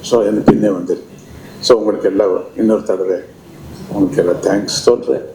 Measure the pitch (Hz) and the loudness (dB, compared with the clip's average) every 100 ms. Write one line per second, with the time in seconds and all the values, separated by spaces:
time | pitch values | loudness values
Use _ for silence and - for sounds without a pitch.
0 | - 120 101 104 - 110 104 90 90 87 | 2 2 2 2 4 4 2 0 -4 -6
1 | - - - - - - - 117 107 98 | -6 -20 -20 -20 -18 -10 2 2 2 0
2 | 101 98 101 92 - - 110 104 - 92 | 0 2 2 0 -4 -2 2 2 0 -2
3 | 92 90 - - - - 76 - - - | -2 -4 -6 -20 -20 -20 -18 -16 -10 -2
4 | 95 - 87 85 95 101 - - - 120 | 0 2 0 0 0 0 -2 0 2 2
5 | - 131 - | 0 -4 -4